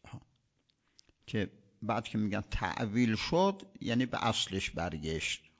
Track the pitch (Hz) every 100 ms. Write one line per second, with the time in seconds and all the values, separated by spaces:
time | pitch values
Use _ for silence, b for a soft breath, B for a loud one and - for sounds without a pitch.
0 | - - - _ _ _ _ _ _ -
1 | _ _ - 110 90 - _ _ 110 110
2 | - 110 107 101 - - 92 - 113 113
3 | 117 107 - 165 196 196 - - 117 117
4 | 123 - 113 110 - 95 - 80 87 80
5 | 80 80 - - - _